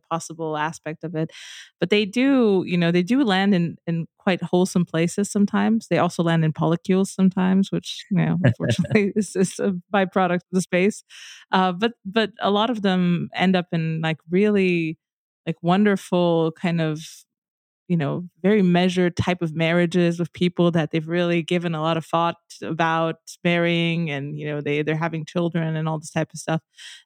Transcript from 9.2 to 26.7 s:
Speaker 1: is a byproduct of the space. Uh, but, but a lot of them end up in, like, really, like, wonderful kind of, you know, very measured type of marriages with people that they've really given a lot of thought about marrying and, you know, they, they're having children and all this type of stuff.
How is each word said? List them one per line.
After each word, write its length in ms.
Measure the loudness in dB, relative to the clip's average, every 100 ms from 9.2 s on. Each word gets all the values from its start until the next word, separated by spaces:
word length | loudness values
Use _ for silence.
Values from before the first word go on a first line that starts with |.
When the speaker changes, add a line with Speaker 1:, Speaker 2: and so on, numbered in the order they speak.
| -2
Speaker 1:
is 240 | -2 -2 -2
a 160 | -4 -4 -2
byproduct 420 | -2 0 0 0
of 180 | -2 -2
the 80 | -4
space. 420 | -2 0 0 -2 -12 -20 -20 -20 -2
Uh, 220 | 0 0
but, 220 | 0 -2 -4
but 260 | -4 -2 -2 -2
a 100 | 0
lot 200 | 2 0
of 120 | 0
them 460 | 0 2 2 0 -4
end 220 | 0 2 2
up 100 | 0
in, 280 | -4 -2 -2
like, 160 | -4 -4 -2
really, 680 | 0 2 2 2 0 -2 -6 _ _ _ _ -10
like, 100 | -4
wonderful 920 | 0 2 4 0 0 0 2 2 0
kind 280 | -2 -2 0
of, 200 | -2 -4 -10 -20 _ _ _ _ _ _ -4
you 80 | -2
know, 280 | -2 -4 -10 _
very 220 | 2 4
measured 540 | 4 4 2 2 0 0
type 260 | -2 -2
of 120 | -4
marriages 640 | 0 2 2 2 2 2 0
with 140 | -6
people 380 | -2 -2 2 2
that 220 | 2 0
they've 160 | -2 -2
really 340 | -2 0 0
given 320 | 0 -2 -2
a 80 | -2
lot 160 | 0 -2
of 80 | -2
thought 300 | 0 0 -4 -12 -12
about 540 | -6 -2 0 0 -2 -4 -14 -4
marrying 640 | 0 2 2 2 0 -2 -4
and, 300 | -4 -6 -8
you 80 | -8
know, 160 | -6
they, 180 | -4 -2
they're 160 | -2 -2
having 300 | -4 -6 -6
children 500 | -4 -2 -2 -2 -2
and 100 | -4
all 120 | -6
this 120 | -6
type 220 | -4 -4
of 60 | -6
stuff. 240 | -6 -6 -6